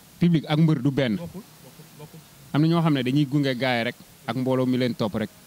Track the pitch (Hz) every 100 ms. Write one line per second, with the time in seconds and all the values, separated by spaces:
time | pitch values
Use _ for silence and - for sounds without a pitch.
0 | - - 175 160 - 151 160 151 135 131
1 | 127 95 85 180 - - - - - -
2 | 151 160 - - - 143 160 170 160 143
3 | 123 143 139 147 139 123 131 120 117 -
4 | - - - 123 127 131 127 127 127 -
5 | 113 107 107 -